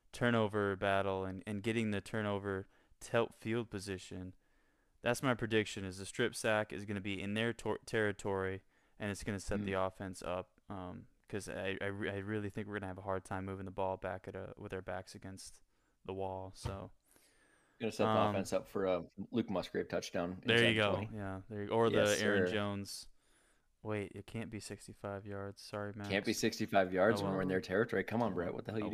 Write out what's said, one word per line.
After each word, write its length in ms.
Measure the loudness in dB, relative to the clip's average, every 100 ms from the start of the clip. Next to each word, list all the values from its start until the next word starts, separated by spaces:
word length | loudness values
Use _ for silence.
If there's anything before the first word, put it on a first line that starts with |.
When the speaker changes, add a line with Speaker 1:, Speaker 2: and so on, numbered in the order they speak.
| _
Speaker 1:
turnover 600 | 0 4 4 4 4 2 4
battle 480 | 4 4 4 0 -2
and, 160 | -6 -6
and 160 | -2
getting 280 | 0 2 2
the 100 | 0
turnover 640 | -2 -2 0 0 0 -2 -4 _ _ _ -2
to 180 | 2 2 -2
field 300 | -2 -2 -2
position, 640 | -6 -6 -6 -8 -10 -10 -14 _ _ _ _ _ _
that's 220 | 0 2
my 100 | 2
prediction, 520 | 2 2 2 2 -2 -8
is 120 | -8
the 80 | -6
strip 300 | 0 0 2
sack 360 | 2 2 2
is 120 | -4 -4
gonna 160 | -4
be 180 | -2 -2
in 120 | -2
their 200 | 0 0
tor-, 260 | 0 -2 -2 -2
territory, 760 | 0 2 0 -2 0 0 -4 -10 _ _ -8
and 100 | -6
it's 140 | -4
gonna 160 | -4 -4
set 200 | -2 -2
Speaker 2:
Mm. 40 | 0
Speaker 1:
the 80 |
offense 480 | 0 0 -2 -8 -6
up. 260 | -4 -4 -6 _ -12
Um, 360 | -10 -8 -10 -14 _ -10
'cause 200 | -8 -6
I, 280 | -4 -4 -2
I 40 | -4
re-, 220 | -2 -4
I 60 | -2
really 320 | -2 -2 -4
think 180 | -6 -4
we're 80 | -2
gonna 120 | -2
have 100 | -4
a 40 |
hard 200 | -2 -2 -2
time 200 | -6 -4
moving 200 | -6 -6
the 60 |
ball 260 | -2 -2 -2
back 280 | -4 -6 -8
at 80 | -10
a, 140 | -10 -10
with 160 | -8
our 80 | -6
backs 340 | -6 -8 -8 -12
against 440 | -12 -12 -14 -18 _ _ _ _ -8
the 80 |
wall. 380 | -4 -4 -4 -8 -8
So 360 | -8 -6 -10 -16 _ _ _ _ _ _ _ -6
Speaker 2:
Gonna 120 | -4
set 120 | 2
the 60 | 4
Speaker 1:
um, 200 | 6 6 2
Speaker 2:
offense 180 | 0
up 140 | 0 0
for 160 | 0 2
a 180 | 2 0 -10 -2
Luke 180 | 0 0
Musgrave 380 | 0 -2 -2 -2
touchdown 480 | -2 -2 -2 -2 -2
in 40 | 4
Speaker 1:
There 220 | 6 6
you 60 | 6
go. 160 | 4
Speaker 2:
seven 140 | 2 -2
twenty. 100 | -4
Speaker 1:
Yeah, 200 | -6 -6 -8
there 120 | -6
you 40 | 0
go. 40 | 4
Or 120 | 6
Speaker 2:
Yes, 320 | 6 6 4
Speaker 1:
the 60 | 4
Aaron 220 | 4 4
Speaker 2:
sir. 60 |
Speaker 1:
Jones 540 | 2 0 -2 -6 -10 -14 -20 _ _ _ _ _ _
Wait, 280 | -4 -2 -4
it 140 | -8 -10
can't 240 | -8 -8
be 80 | -8
sixty-five 680 | -10 -12 -14 -10 -8 -6 -6
yards. 360 | -8 -8 -10
Sorry, 320 | -10 -6 -6
Speaker 2:
Can't 300 | -6 0 0 2
be 60 |
Speaker 1:
Max. 80 | 2
Speaker 2:
sixty-five 540 | 2 0 2 4 4
yards 280 | 6 6 6
Speaker 1:
Oh, 40 | 2
Speaker 2:
when 80 |
we're 80 | 0
in 60 | 2
Speaker 1:
well. 60 |
Speaker 2:
their 80 | 0
territory. 420 | 2 2 4 2
Come 180 | 0 2
on, 100 | 2
Speaker 1:
Oh, 40 | 0
Speaker 2:
Brett. 120 | -2
Speaker 1:
well. 60 | -4
Speaker 2:
What 80 | -4
the 60 |
hell 80 | -4
Speaker 1:
Oh, 20 |
Speaker 2:
you 20 | -2